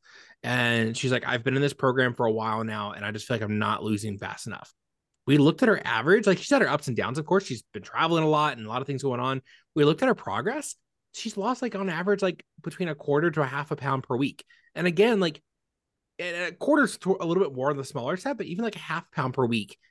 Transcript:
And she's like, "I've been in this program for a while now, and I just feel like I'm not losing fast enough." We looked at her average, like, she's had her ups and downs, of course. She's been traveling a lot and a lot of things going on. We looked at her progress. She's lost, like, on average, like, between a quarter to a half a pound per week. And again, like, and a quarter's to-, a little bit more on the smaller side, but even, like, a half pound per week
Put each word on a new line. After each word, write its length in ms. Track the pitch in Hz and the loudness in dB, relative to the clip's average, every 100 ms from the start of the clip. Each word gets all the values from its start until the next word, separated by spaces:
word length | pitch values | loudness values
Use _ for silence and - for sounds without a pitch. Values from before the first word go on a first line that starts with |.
| _ - - _ | _ -20 -20 _
And 540 | 120 123 120 117 113 117 | -2 0 2 2 0 -2
she's 140 | 131 | -2
like, 140 | 123 - | -2 -2
"I've 180 | 123 | -2
been 120 | 127 131 | 0 0
in 60 | |
this 120 | 143 | 0
program 400 | - 131 127 127 | 0 0 2 0
for 120 | 117 117 | 2 0
a 60 | |
while 320 | 110 110 110 | 0 -2 -2
now, 280 | 113 107 104 | -4 -6 -8
and 140 | 101 101 | -8 -8
I 60 | |
just 140 | 110 - | -8 -4
feel 100 | 113 | -4
like 80 | |
I'm 160 | 104 107 | -2 0
not 240 | 104 107 | 0 -2
losing 340 | 110 107 107 101 | -2 -2 -4 -8
fast 260 | 95 - 113 | -10 -10 -12
enough." 280 | - - _ _ _ _ _ - | -12 -16 _ _ _ _ _ 2
We 100 | 143 | 6
looked 240 | 143 156 | 6 6
at 80 | 247 | 4
her 100 | 196 - | 4 0
average, 400 | 113 135 214 202 | 0 4 4 4
like, 140 | 180 | 2
she's 100 | - | 2
had 140 | 277 | 2
her 60 | 147 | 4
ups 180 | 143 - | 0 0
and 100 | 104 | -2
downs, 220 | 98 131 | -2 -4
of 60 | 156 | 0
course. 180 | 190 - | 0 0
She's 160 | 117 - | -8 -10
been 120 | 104 | -16
traveling 400 | - 117 165 165 | -8 -2 0 2
a 60 | 156 | 2
lot 280 | 151 151 123 | 2 2 -2
and 80 | 107 | -6
a 40 | |
lot 120 | 123 | -6
of 60 | 127 | -6
things 160 | 131 | -4
going 160 | 139 123 | -2 -2
on. 240 | 131 131 - - _ - | -2 -4 -8 -20 _ 4
We 100 | 147 | 4
looked 160 | 160 | 4
at 60 | 262 | 2
her 80 | 214 | 0
progress. 580 | - 101 170 294 - - _ _ _ | -2 -4 -4 -6 -8 -16 _ _ _
She's 240 | - 226 202 | -12 -10 -6
lost, 240 | 214 254 | -4 -4
like, 140 | 240 196 | -4 -4
on 120 | 190 | -4
average, 360 | 160 185 196 | -2 0 0
like, 200 | 190 - _ - | 0 -4 _ -14
between 260 | 170 - 175 | -12 -6 -6
a 60 | 147 | -4
quarter 340 | - 143 165 | 2 2 4
to 120 | 151 | 2
a 40 | 135 | 0
half 240 | 139 151 | -2 -6
a 60 | 151 | -4
pound 280 | 135 135 | -2 -2
per 140 | - 127 | -2 -2
week. 260 | 139 - - _ _ | -2 -4 -18 _ _
And 140 | 160 180 | -2 0
again, 320 | 165 226 214 | 4 4 4
like, 220 | 170 151 _ _ _ _ _ _ _ - | 0 -2 _ _ _ _ _ _ _ -10
and 180 | 175 170 | -8 -4
a 160 | 175 | -6
quarter's 460 | 180 - 302 247 - | -4 2 4 4 0
to-, 180 | 185 190 | -2 0
a 60 | 165 | 2
little 180 | 180 | 2
bit 120 | 165 127 | 2 0
more 140 | 139 | -2
on 80 | 139 | -2
the 60 | |
smaller 340 | 131 135 123 185 | -4 -6 -4 -4
side, 200 | 269 233 | -4 -6
but 100 | 170 | -6
even, 180 | 175 233 | -4 -4
like, 100 | 180 | -6
a 40 | |
half 320 | - 160 - | -6 -8 -6
pound 240 | - 131 131 | -4 -2 0
per 100 | 120 | 0
week 320 | 117 101 - _ | 0 -4 -12 _